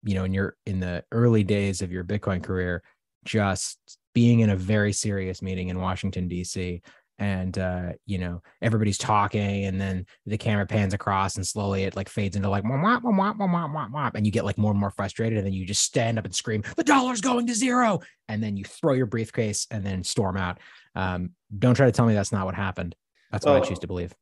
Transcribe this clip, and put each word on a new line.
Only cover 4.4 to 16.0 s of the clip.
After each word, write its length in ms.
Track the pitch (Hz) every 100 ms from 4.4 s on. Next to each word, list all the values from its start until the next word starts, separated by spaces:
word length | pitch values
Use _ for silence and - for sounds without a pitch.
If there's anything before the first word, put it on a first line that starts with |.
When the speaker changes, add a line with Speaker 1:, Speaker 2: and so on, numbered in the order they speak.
Speaker 1:
in 100 | 110
a 40 | 98
very 380 | 92 107 104
serious 480 | 101 110 98 95 92
meeting 280 | 95 92 92
in 100 | 90
Washington, 480 | 92 92 98 92 90
D 160 | 90
C, 400 | 90 - 90 87 - - _ _
and, 400 | 101 95 92 90
uh, 360 | 92 90 90 - -
you 140 | 98
know, 240 | 90 87 - _
everybody's 380 | 117 110 107 98
talking, 680 | - 107 101 107 101 101 98
and 160 | 95
then 240 | 98 92 92 - -
the 100 | 104
camera 300 | - 104 98
pans 260 | 110 98
across, 420 | 98 - 98 95 -
and 120 | 92
slowly 380 | - 101 98 98
it, 100 | 95
like, 120 | 101
fades 280 | - 98 101
into, 140 | 98
like, 140 | 98
womp, 200 | 104 135
womp, 180 | 180 247
womp, 360 | 240 196 196 214
womp, 120 | 196
womp, 240 | 175 165
womp, 180 | 151 120
womp, 200 | 135 131
and 140 | - 104
you 40 |
get, 140 | 104 101
like, 140 | 101
more 100 | 104
and 100 | 101
more 120 | 101
frustrated, 480 | - 101 - 113 110
and 80 | 98
then 60 |
you 120 | 95 92
just 160 | 101
stand 380 | - -